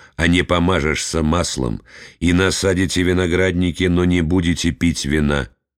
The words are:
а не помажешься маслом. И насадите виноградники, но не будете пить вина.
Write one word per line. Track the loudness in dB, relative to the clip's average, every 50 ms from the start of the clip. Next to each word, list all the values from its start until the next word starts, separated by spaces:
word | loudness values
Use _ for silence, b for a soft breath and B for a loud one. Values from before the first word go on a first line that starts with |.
| B B B
а | -2 0 2
не | 2 2 2
помажешься | 2 0 2 2 2 0 0 0 -2 -2 -4 -4 -4 -4 -2 0
маслом. | 0 0 0 -2 -2 -4 -4 -4 -4 -6 -8 B B B B B B B B
И | 0 2 2
насадите | 4 2 2 0 0 0 0 0 0 0 -2 0 0
виноградники, | 0 0 0 0 0 0 0 0 0 0 0 0 -2 -2 -2 0 0
но | 0 2 2 2
не | 2 2 2
будете | 0 2 0 0 0 0 -2 0 -2 -2
пить | -2 0 0 0 0 -2 -4
вина. | -2 -2 0 0 0 0 -2 -4 -8 -12 _ _ _ _